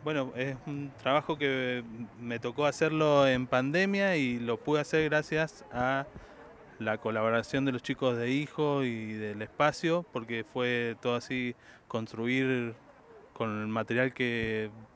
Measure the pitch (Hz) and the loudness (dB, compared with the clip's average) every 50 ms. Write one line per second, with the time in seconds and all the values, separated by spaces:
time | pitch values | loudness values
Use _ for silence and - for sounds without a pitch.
0 | 143 151 156 147 135 127 - 123 127 139 135 127 - - 143 143 143 139 131 - | -4 -2 -2 -2 -2 -2 -4 -4 -4 -4 -4 -8 -8 -8 -8 -8 -8 -10 -12 -4
1 | - 131 135 151 147 - 160 143 147 139 135 131 127 123 123 123 117 117 110 113 | 0 2 2 2 2 0 -2 0 0 0 0 0 0 -2 -2 -4 -6 -8 -12 -12
2 | 120 104 - 110 120 120 120 117 117 120 117 - 147 143 139 - 160 156 156 156 | -12 -12 -12 -12 -8 -6 -6 -4 -4 -6 -2 2 2 2 2 2 0 2 4 4
3 | 156 151 147 143 139 135 127 127 127 123 - 127 127 139 147 175 190 196 196 196 | 4 6 8 8 8 6 6 2 2 2 2 2 2 2 2 2 2 2 2 2
4 | 196 196 185 156 135 123 123 120 117 117 117 110 - - 151 151 147 - - 160 | 2 2 2 2 2 0 0 -2 -2 -2 -2 -2 0 0 0 0 0 2 2 2
5 | 156 151 151 151 147 - 160 156 160 156 - - - - - 120 123 127 135 135 | 2 4 2 0 0 0 0 0 0 -2 -4 -14 -18 -8 -4 0 0 2 0 0
6 | 139 139 - - - - - - - - - - - - - - 110 110 107 110 | -2 -6 -12 -18 -18 -18 -20 -20 -20 -20 -20 -20 -20 -20 -12 -4 -2 -2 -2 0
7 | - 110 110 110 110 113 113 117 110 - - 135 135 139 127 120 - - 135 - | -2 -2 0 2 2 4 2 2 0 0 -2 0 0 2 0 -2 -4 -6 -4 0
8 | 139 127 120 117 120 120 131 139 151 143 - - 151 147 143 139 135 123 117 113 | 0 0 2 2 0 0 0 0 -2 -4 -2 -2 0 2 2 0 0 -2 -2 -4
9 | 110 107 110 107 107 104 104 104 110 - - - 147 151 147 - - 165 165 175 | -6 -8 -8 -6 -6 -6 -6 -8 -10 -10 0 2 2 2 2 2 0 0 0 0
10 | 170 - - 123 113 113 117 113 110 - - 127 123 123 123 120 120 117 113 - | -2 -4 -6 -8 -6 -4 -4 -6 -6 -4 -2 -2 0 0 0 0 0 -2 -4 -4
11 | - 123 120 120 - - 131 127 123 123 117 - - - - - _ _ - 113 | -2 -2 -2 -2 -2 -4 -4 -4 -2 -4 -6 -10 -16 -20 -20 -20 _ _ -4 -4
12 | 113 - - 110 113 120 127 131 131 131 131 123 120 117 113 - - - - - | -4 -4 -6 -4 -2 0 2 2 2 2 2 0 0 -4 -6 -10 -18 -20 -20 -20
13 | - - - - - - - - 113 110 107 107 107 107 110 113 110 - 120 120 | -20 -20 -20 -20 -20 -20 -6 -4 -4 -2 -2 -2 -2 -2 0 -2 0 0 2 2
14 | 127 131 - - 127 120 120 117 113 110 110 110 110 107 107 110 110 - - | 2 0 0 0 -2 0 0 0 -2 -2 -2 -2 -4 -6 -8 -14 -20 -20 -20